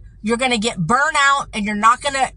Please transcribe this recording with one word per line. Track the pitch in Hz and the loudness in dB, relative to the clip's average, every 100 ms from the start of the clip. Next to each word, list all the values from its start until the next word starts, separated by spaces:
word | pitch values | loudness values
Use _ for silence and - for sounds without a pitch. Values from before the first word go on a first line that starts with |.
| - - | -20 -10
you're | 208 233 | -4 0
gonna | 262 240 | 0 0
get | 233 190 165 | -2 -2 0
burnt | 254 302 302 | 2 2 2
out | 277 277 - | 2 2 -2
and | 220 | -6
you're | 202 208 | -4 2
not | 226 247 | 2 2
gonna, | 285 269 254 | 0 -2 -4